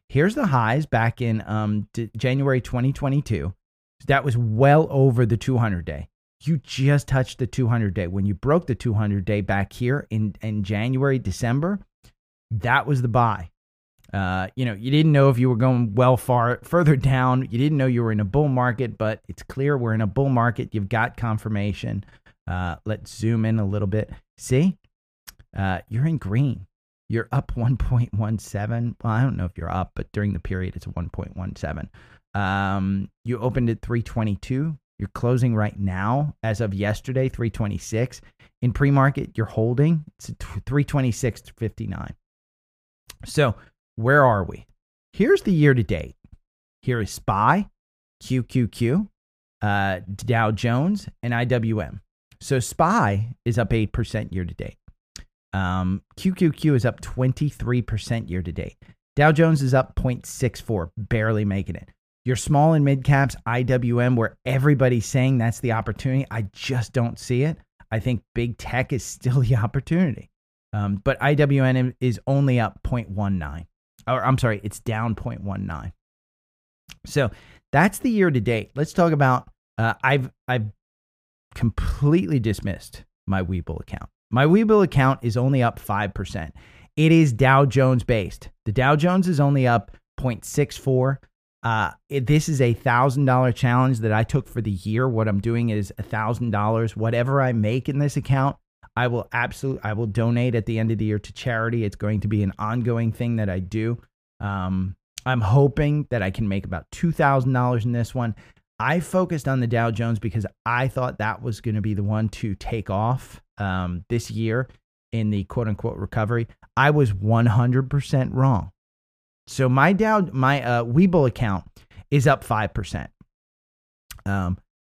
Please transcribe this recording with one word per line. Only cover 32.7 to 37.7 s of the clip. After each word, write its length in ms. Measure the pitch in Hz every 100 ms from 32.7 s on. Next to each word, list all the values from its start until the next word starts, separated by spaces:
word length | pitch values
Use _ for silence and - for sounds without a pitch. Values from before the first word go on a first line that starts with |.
| 98 95 98 - _
you 140 | 117 120
opened 300 | 120 123 117
at 140 | 110
three 200 | - 120
twenty-two. 760 | - - 107 98 - 131 160 147 _ -
You're 100 | 101
closing 400 | - 120 127 123
right 240 | 110 104 -
now. 560 | 98 90 104 131 147 -
As 180 | 113 104
of 120 | 110
yesterday, 560 | 98 101 104 - 131 131
three 220 | - 117
twenty-six. 680 | - 104